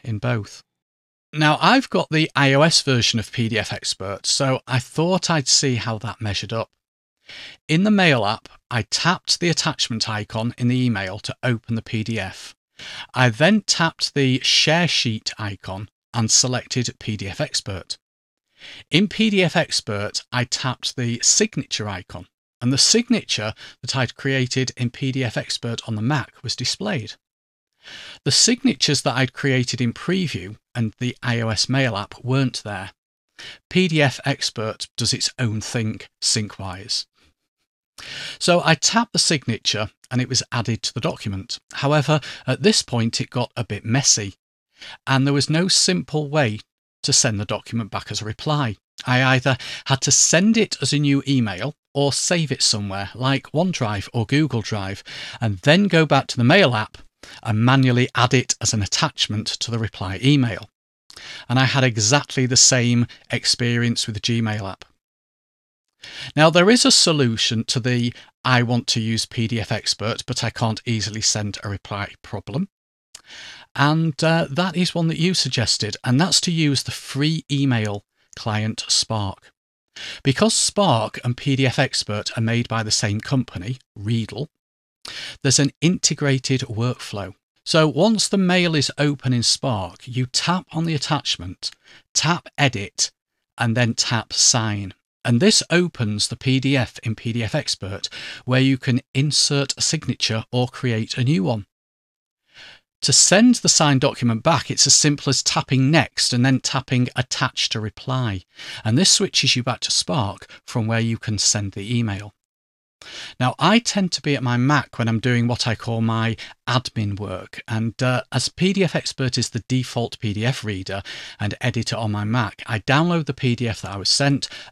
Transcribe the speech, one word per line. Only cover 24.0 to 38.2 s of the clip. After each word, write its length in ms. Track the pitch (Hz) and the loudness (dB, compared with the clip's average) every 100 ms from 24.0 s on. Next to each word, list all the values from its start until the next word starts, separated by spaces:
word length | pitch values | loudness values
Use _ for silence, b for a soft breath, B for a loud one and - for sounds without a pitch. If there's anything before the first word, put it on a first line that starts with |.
| 120 - | -2 -2
created 560 | 139 135 127 131 131 - | -2 0 0 0 -2 -2
in 140 | 120 | -6
P 220 | - 135 | -4 -4
D 100 | 131 | -2
F 140 | 123 143 | -4 -4
Expert 440 | 123 - 117 113 - | -6 -6 -6 -8 -6
on 80 | |
the 80 | 107 | -4
Mac 300 | 113 147 101 _ | 0 -2 -4 _
was 140 | 120 - | -10 -6
displayed. 560 | 123 - 208 147 110 - _ _ _ _ _ _ B B B B | -6 -4 -4 -4 -6 -16 _ _ _ _ _ _ B B B B
The 80 | 151 | 0
signatures 720 | - - 247 254 - - 135 | 2 4 4 2 2 0 0
that 140 | 147 123 | 0 0
I'd 160 | 131 | -2
created 480 | - 139 127 123 - | -2 0 0 0 -2
in 120 | 120 | -2
Preview 640 | - - 190 170 - 92 110 _ | -2 -2 -2 -2 -6 -10 -16 _
and 200 | 123 113 - | -4 -4 -2
the 180 | 123 - | -6 -4
I 180 | 123 117 | -2 -2
O 80 | 113 | -2
S 200 | 104 - | -2 0
mail 280 | 135 131 101 | 0 0 -2
app 260 | 104 - | -8 -10
weren't 380 | 120 135 131 - | -2 0 0 -2
there. 260 | 107 98 92 - _ _ _ - B B _ | -10 -10 -10 -16 _ _ _ -20 B B _
P 180 | 180 185 | 0 2
D 160 | 156 | 4
F 160 | 143 - | 2 0
Expert 640 | 139 139 - - 107 - - - | -6 -4 -4 -4 -8 -8 -12 -4
does 160 | 120 | -2
its 160 | 113 - - | -2 -4 -2
own 220 | 120 107 | -4 -2
thing 400 | - 120 110 101 - - | -6 -4 -4 -6 -12 -6
sync-wise. 840 | - 113 101 - 95 92 - - - _ _ _ _ _ _ _ _ - B B | -2 -2 -4 -10 -12 -12 -8 -8 -8 _ _ _ _ _ _ _ _ -20 B B